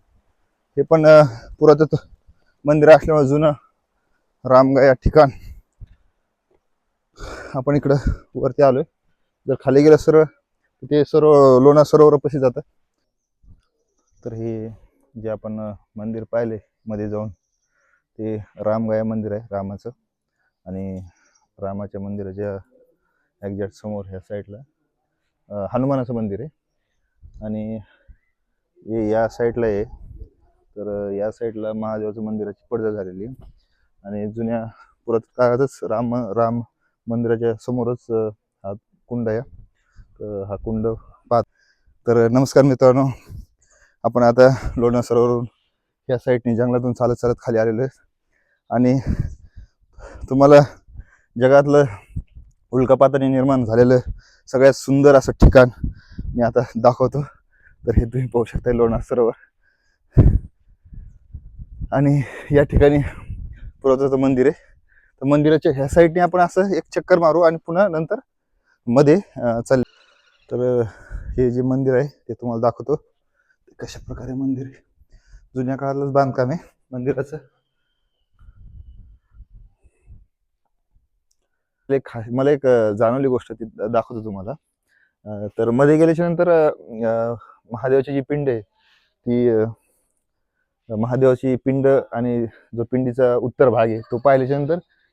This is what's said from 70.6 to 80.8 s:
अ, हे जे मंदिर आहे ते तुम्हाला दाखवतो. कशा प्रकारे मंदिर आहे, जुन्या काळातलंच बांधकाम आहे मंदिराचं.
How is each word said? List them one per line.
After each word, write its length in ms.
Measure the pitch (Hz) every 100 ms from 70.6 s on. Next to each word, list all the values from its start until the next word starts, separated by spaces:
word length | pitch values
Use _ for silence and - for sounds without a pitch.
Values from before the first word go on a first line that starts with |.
| 123 123
अ, 40 | 113 - -
हे 380 | - - - 127
जे 120 | 123
मंदिर 320 | 127 131 135 127
आहे 120 | 143
ते 260 | - -
तुम्हाला 260 | 113 120 117
दाखवतो. 440 | 120 - 120 151 - _ _ _ _ _ _ _
कशा 200 | - - -
प्रकारे 260 | 120 123
मंदिर 340 | 131 135 127 135
आहे, 180 | - _ _ _ - _ - _
जुन्या 220 | 127 127 135
काळातलंच 360 | 139 139 139
बांधकाम 380 | 135 135 120 127
आहे 80 | 170 - _ _
मंदिराचं. 440 | 127 123 143 139 151 - _ _ _ _ _ _ _ _ _ - _ - - - - - _ _ - - - - _ _ _ _ - _ _ _ _ _ _